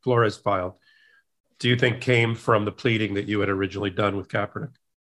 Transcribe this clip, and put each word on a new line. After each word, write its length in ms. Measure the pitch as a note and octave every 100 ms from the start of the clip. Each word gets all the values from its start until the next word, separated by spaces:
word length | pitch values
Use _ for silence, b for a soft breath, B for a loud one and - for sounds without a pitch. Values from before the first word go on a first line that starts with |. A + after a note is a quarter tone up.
Flores 340 | - A#2+ A2 -
filed 360 | G#2 G2 F2+ - b b b b b _ _ -
do 100 | A#2+
you 60 | B2
think 260 | B2 A#2+
came 340 | - A#2+ A#2 A2+
from 300 | - A2 G#2
the 60 |
pleading 440 | - B2+ A2 G#2+ G2
that 120 | G#2
you 120 | G#2
had 100 | G2
originally 400 | G2 G2 F#2+ G2+
done 260 | F2+ G#2 G2
with 100 | F2+
Kaepernick? 480 | G#2+ G#2 - - - _ _ _